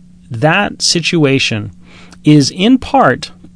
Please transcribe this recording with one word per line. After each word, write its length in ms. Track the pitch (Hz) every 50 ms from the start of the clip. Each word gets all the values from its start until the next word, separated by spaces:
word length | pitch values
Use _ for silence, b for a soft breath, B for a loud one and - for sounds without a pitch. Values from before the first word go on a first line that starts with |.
| - - - - - -
that 500 | 123 110 127 151 170 196 208 - - -
situation 880 | - - - 175 156 - - 170 151 135 135 135 - - 120 107 104 107 - - B B B B B B B B -
is 260 | 151 151 151 139 -
in 300 | - 180 185 226 262 254
part 520 | - - - 269 226 143 123 - - - - - - - -